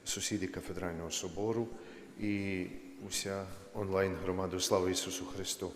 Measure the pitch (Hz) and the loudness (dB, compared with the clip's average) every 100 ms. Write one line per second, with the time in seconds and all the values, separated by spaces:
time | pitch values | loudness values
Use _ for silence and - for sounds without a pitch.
0 | - - 92 104 92 92 87 90 87 82 | -4 -2 0 0 0 -4 -6 -2 -2 -2
1 | 82 - 92 82 107 113 113 - - - | -4 -4 -4 0 0 2 0 -4 -12 -14
2 | - - 107 101 98 92 90 - - - | -14 -4 0 2 2 0 -2 -6 -12 -12
3 | 101 - 101 98 95 - - 113 98 95 | -4 -2 0 -2 -4 -8 -8 -4 2 6
4 | 95 90 92 92 95 90 - 101 92 90 | 6 4 0 2 2 2 6 6 6 4
5 | 90 90 92 95 92 - 92 | 0 -4 -4 -4 -4 -2 -4